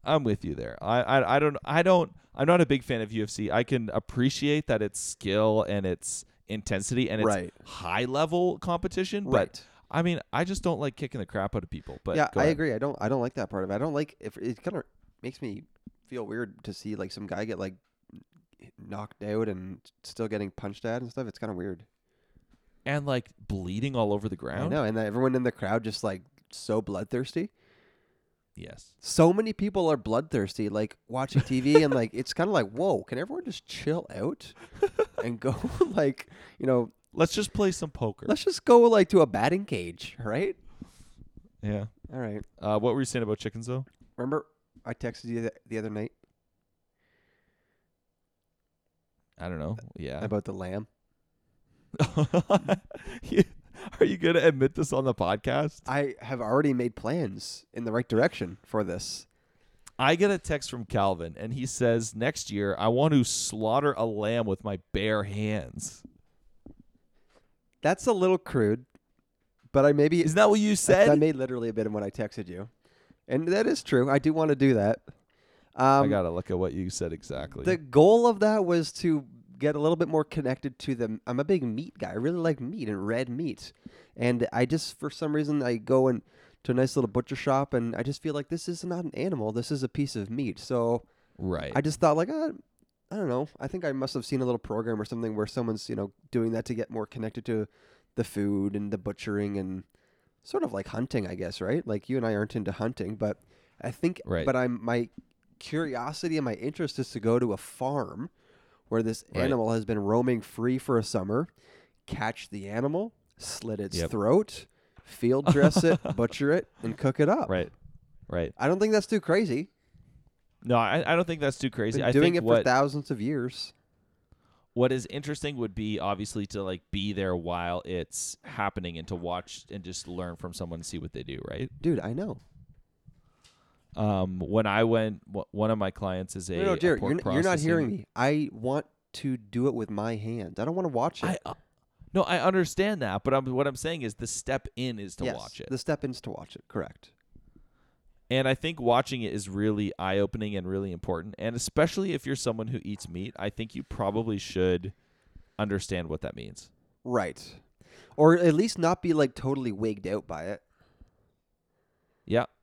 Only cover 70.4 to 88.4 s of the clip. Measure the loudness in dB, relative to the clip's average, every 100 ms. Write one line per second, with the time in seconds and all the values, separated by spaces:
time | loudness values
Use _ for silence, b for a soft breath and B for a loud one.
70.4 | 6 6 4 2 6 8 8 8 6 2
71.4 | -2 -2 -2 0 -2 -2 -4 -4 -6 -6
72.4 | -10 -10 -12 _ b b b b -2 -2
73.4 | 2 2 2 0 2 2 4 4 4 2
74.4 | 2 4 6 6 4 0 -6 -20 _ b
75.4 | b b b 2 6 6 6 2 0 -2
76.4 | -2 -2 0 -2 -6 -4 -6 -6 -10 -10
77.4 | -8 -4 -2 -2 2 8 8 8 6 4
78.4 | 4 4 4 2 0 -2 0 0 -2 -20
79.4 | -20 -2 0 2 2 2 2 2 0 -2
80.4 | -2 -2 -6 -8 -6 -2 -2 -4 -4 -2
81.4 | 2 2 2 -4 -8 -10 -6 -2 -2 2
82.4 | 0 0 -4 -6 -4 -2 0 0 -2 -4
83.4 | -4 -6 -14 _ B B B -2 0 2
84.4 | 0 2 2 0 -2 -8 -10 -4 -2 0
85.4 | 0 0 0 -2 4 4 6 2 -4 b
86.4 | b b 0 2 4 2 2 0 -2 -4
87.4 | 2 2 2 0 0 -2 -4 -4 -4 -4